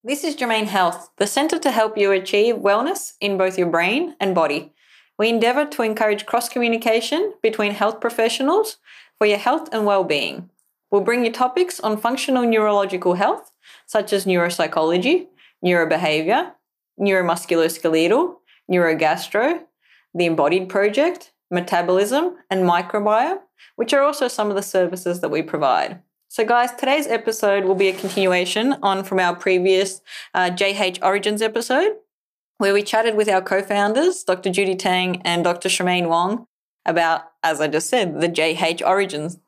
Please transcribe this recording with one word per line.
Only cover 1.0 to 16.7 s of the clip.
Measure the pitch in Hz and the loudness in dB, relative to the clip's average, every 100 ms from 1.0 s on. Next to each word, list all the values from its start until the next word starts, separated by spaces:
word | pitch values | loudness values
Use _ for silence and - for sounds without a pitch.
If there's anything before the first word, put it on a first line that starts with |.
| - _ | -16 _
the | 208 | -2
centre | 269 311 330 | 0 0 0
to | 302 | 0
help | 226 220 220 | 2 0 2
you | 196 | 2
achieve | 190 185 208 226 226 | 2 2 2 2 2
wellness | 196 208 277 381 - _ | 2 2 0 -4 -8 _
in | 202 196 | -4 0
both | 185 185 | 0 0
your | 175 | 0
brain | 165 180 247 349 - | 2 0 0 -4 -4
and | 196 180 | -2 2
body. | 151 147 147 _ _ - _ - | 0 -2 -8 _ _ -20 _ -2
We | 220 | 0
endeavour | 233 233 262 294 | 2 2 0 -2
to | - | -2
encourage | 226 214 214 208 - | -4 0 0 0 -2
cross-communication | 233 240 254 233 233 233 226 233 311 415 - | -2 -2 -2 0 0 0 0 0 -2 -2 -2
between | 226 220 208 | -2 0 -2
health | 208 214 214 | 0 -2 0
professionals | 233 233 226 233 269 381 427 - - - - _ | -4 0 -2 0 0 0 0 -8 -20 -20 -20 _
for | 208 | 0
your | 202 | 2
health | 247 311 320 | 0 -2 -2
and | 226 | -2
well-being. | 208 196 180 147 92 67 180 _ _ _ _ | 2 2 2 -2 -2 -8 -16 _ _ _ _
We'll | 202 | 0
bring | 196 240 | 2 0
you | 233 | 0
topics | 233 254 302 359 - | 0 0 0 -2 -2
on | 220 214 | -4 -2
functional | 233 262 - 254 240 | -2 -2 0 2 2
neurological | 220 214 202 196 185 180 | 2 4 2 0 -2 0
health, | 180 214 427 - _ - - - | 2 0 0 -8 _ -20 -20 -4
such | 214 202 | -2 0
as | 202 190 | -2 0
neuropsychology, | 180 175 175 160 - 160 175 247 359 - _ _ _ | 0 0 0 -2 0 2 2 2 0 -2 _ _ _
neurobehaviour, | 180 175 160 165 170 156 160 254 359 - _ | 2 2 2 2 2 0 2 0 -2 -12 _